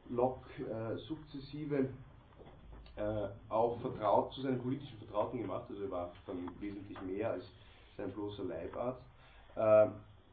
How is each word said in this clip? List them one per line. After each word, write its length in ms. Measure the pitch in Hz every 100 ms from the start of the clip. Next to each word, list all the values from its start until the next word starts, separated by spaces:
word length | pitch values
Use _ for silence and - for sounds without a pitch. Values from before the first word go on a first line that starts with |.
| -
Locke, 520 | 123 127 - - -
äh, 360 | - 110 113 95
sukzessive, 920 | - 156 - 139 127 147 151 143 127 - - - - - - - - - - -
äh, 300 | 104 107 98 - -
auch 320 | 110 120 120
vertraut, 540 | 127 110 107 113 131
zu 80 | -
seinem 180 | 131 120
politischen 380 | 123 143 - -
Vertrauten 440 | - 101 113 123
gemacht. 260 | 104 113 -
Also 140 | 101
er 80 | 98
war 200 | 90 87 - -
dann 220 | 92 87 90
wesentlich 420 | 101 101 101 92
mehr 300 | 95 98 113
als 140 | 92 - - - - - -
sein 160 | 98
bloßer 320 | 104 101 98
Leibarzt. 580 | 92 80 87 - 120 131 - - - - - -
Äh, 320 | 110 107 107 - - - -